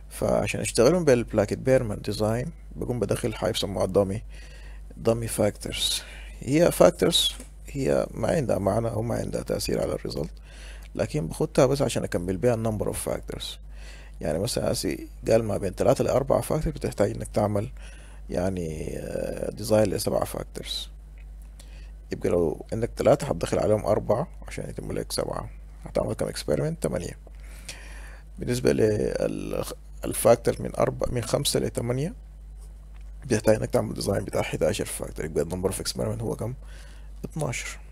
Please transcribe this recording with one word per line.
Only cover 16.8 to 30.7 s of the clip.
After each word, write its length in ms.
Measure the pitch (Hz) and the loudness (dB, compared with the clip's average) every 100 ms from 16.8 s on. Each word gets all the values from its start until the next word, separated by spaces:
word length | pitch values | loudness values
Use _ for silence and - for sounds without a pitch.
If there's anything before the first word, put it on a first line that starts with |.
| 110 - 104 | -2 0 0
إنك 160 | 113 107 | 0 -4
تعمل 420 | - 104 104 101 - - - - - - | 0 2 2 -2 -8 -14 -16 -16 -16 -6
يعني، 680 | - 92 92 82 78 - - | -2 0 0 -4 -6 -6 -6
آه، 540 | - - 50 - - | -4 -4 -4 -4 -4
ديزاين 320 | - 110 107 | -4 4 6
لسبعة 420 | 107 - 104 - - | 6 2 0 0 0
فاكتورز. 640 | 50 - - - - - - - - - - - - - - - - - | -2 -8 -8 -6 -6 -6 -12 -16 -16 -14 -14 -14 -16 -16 -14 -14 -14 -10
يبقى 180 | - - | -4 2
لو 360 | 90 85 - - | 4 4 0 -4
عندك 180 | 113 113 - | -2 -2 2
تلاتة 320 | - 143 147 | 6 6 4
هتدخل 320 | 165 - - | -2 0 2
عليهم 260 | 92 104 - | 4 4 4
أربعة 420 | 110 110 107 160 - - | 2 4 2 0 -8 -10
عشان 220 | - - | -8 -8
يتم 220 | - 53 | -8 -6
لك 200 | - - | -4 -2
سبعة، 380 | - - 50 - - - - | -2 -2 -4 -6 -10 -16 -14
هتعمل 300 | - - - | -4 0 0
كم 140 | 110 - | 0 -4
experiment؟ 560 | - - 73 151 165 | -4 0 0 0 0
تمانية. 340 | - - - - - - - - - - - - - - - - | -2 -2 -4 -8 -14 -16 -14 -14 -14 -14 -14 -14 -14 -16 -16 -6
بالنسبة 340 | 117 123 - | -2 2 4
لل-، 880 | 67 110 104 64 50 53 52 50 50 - - - - - | 6 6 4 2 2 0 0 -2 -2 -4 -8 -14 -8 -4
الفاكتور 500 | - 110 120 - 113 | 4 6 6 4 0
من 160 | 120 | -2